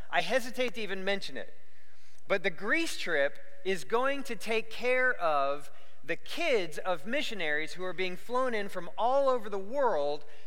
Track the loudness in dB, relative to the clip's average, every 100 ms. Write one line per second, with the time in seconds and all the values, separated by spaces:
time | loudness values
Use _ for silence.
0 | 0 0 2 2 0 0 0 0 -2 0
1 | 0 0 0 -2 -2 -2 -2 -2 -2 -2
2 | -2 -2 0 0 0 0 0 0 0 -2
3 | 0 2 2 0 -2 -2 0 0 0 2
4 | 2 0 -2 -2 0 0 0 0 0 2
5 | 2 2 2 2 2 0 -2 -2 -2 -2
6 | -2 -2 -2 -2 2 2 2 -2 0 0
7 | 0 -2 -2 0 0 0 0 -2 -2 -2
8 | -2 -2 -2 0 0 0 0 -2 -2 0
9 | 2 4 4 2 0 -2 0 0 2 2
10 | 2 0 -2 -2